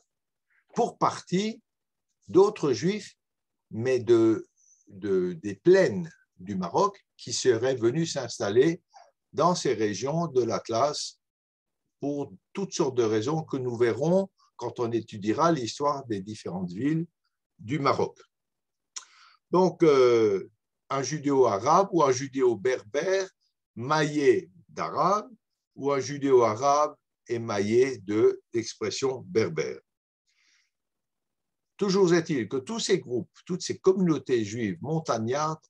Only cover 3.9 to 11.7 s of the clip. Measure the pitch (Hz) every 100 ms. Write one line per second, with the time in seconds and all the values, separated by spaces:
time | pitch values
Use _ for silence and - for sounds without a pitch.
3.9 | 127 110 117 113 104 - _ _ _ _
4.9 | 101 101 - - 82 101 95 170 190 165
5.9 | 98 165 - _ _ 127 185 175 135 202
6.9 | - _ _ - 117 131 110 127 131 113
7.9 | 147 165 143 120 - 107 107 156 170 _
8.9 | - - _ _ - 160 170 151 107 107
9.9 | 98 131 160 165 127 113 95 - 113 143
10.9 | 143 - - _ _ _ _ _